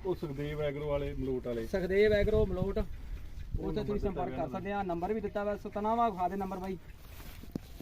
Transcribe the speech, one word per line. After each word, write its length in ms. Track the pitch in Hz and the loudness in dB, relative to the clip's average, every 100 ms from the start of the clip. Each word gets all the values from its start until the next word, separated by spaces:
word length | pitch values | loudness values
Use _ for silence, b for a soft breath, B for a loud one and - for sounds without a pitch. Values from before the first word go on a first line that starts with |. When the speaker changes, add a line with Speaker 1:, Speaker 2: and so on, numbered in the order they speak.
| 190 | 0
Speaker 1:
ਉਹ 100 | 175 | -2
ਸੁਖਦੇਵ 460 | 160 139 147 151 | -2 -2 -2 0
ਐਗਰੋ 260 | 147 143 151 | 0 0 0
ਵਾਲੇ 260 | 143 143 139 | 0 0 -2
ਮਲੋਟ 280 | 131 127 120 | 0 0 0
ਵਾਲੇ। 200 | 117 113 | -2 0
Speaker 2:
ਸੁਖਦੇਵ 460 | 196 175 196 214 | 0 4 6 6
ਐਗਰੋ 320 | 208 208 214 208 | 6 6 6 4
ਮਲੋਟ, 320 | 180 190 196 | 2 0 0
Speaker 1:
ਉਹ 60 | |
Speaker 2:
ਉੱਥੇ 840 | 214 - - - - - - - 175 | -2 -4 -6 -8 -8 -8 -4 -2 0
Speaker 1:
ਨੰਬਰ 80 | |
Speaker 2:
ਤੁਸੀਂ 200 | 214 202 | 0 0
Speaker 1:
ਦਿੱਤਾ 140 | 202 202 | 0 0
Speaker 2:
ਸੰਪਰਕ 200 | 170 - | 0 -2
Speaker 1:
ਹੋਇਆ 100 | - | -2
Speaker 2:
ਕਰ 60 | |
Speaker 1:
ਉਹਨਾਂ 160 | - 190 | -2 -2
Speaker 2:
ਸਕਦੇ 120 | 185 | -2
ਆ। 120 | 202 | 0
ਨੰਬਰ 300 | 190 170 180 | 0 0 0
ਵੀ 80 | 220 | 0
ਦਿੱਤਾ 220 | 202 202 | -2 -2
ਹੋਇਆ, 120 | 202 202 | 0 -2
ਸਤਨਾਮ 440 | 214 202 214 233 | -4 -2 2 4
ਆ 100 | 233 | 4
ਵਿਖਾ 180 | 180 180 | 2 0
ਦੇ 80 | 196 | 0
ਨੰਬਰ 220 | 190 185 | -2 -4
ਬਾਈ। 200 | 190 185 - - - - - - - - - - | -4 -6 -8 -14 -14 -12 -12 -12 -8 -8 -8 -14